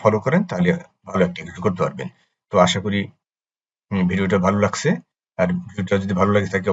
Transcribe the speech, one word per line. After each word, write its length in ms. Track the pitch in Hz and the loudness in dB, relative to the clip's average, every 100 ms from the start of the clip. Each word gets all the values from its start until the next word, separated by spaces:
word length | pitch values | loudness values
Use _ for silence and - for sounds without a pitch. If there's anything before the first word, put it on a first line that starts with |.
ফলো 160 | 110 107 | 2 0
করেন, 200 | 135 170 208 | 2 0 0
তাহলে 180 | 90 87 87 - _ - | 0 0 0 -6 _ -6
ভালো 160 | 95 | 0
একটা 160 | 87 85 80 | 0 -2 -12
কিছু 140 | 82 | -6
করতে 180 | 104 90 | -4 -2
পারবেন। 260 | 71 69 - - _ _ _ | -4 -4 -12 -14 _ _ _
তো 20 | - 175 | 2 4
আশা 120 | 98 | 2
করি, 200 | 101 101 98 - _ _ _ _ _ _ _ | -2 -2 -4 -10 _ _ _ _ _ _ _
হুম, 120 | 98 90 | 0 0
ভিডিওটা 280 | 92 95 98 92 | 0 2 2 2
ভালো 120 | 101 | 2
লাগছে। 260 | 101 - 151 247 - _ _ - | 0 0 -2 -2 -6 _ _ -2
আর 100 | 90 90 | -2 -2
ভিডিওটা 300 | - - 92 98 | -6 -8 -2 -2
যদি 140 | 98 92 | 0 0
ভালো 100 | 98 101 | 2 2
লাগে 120 | 95 | 0
থাকে, 140 | 98 98 | -2 0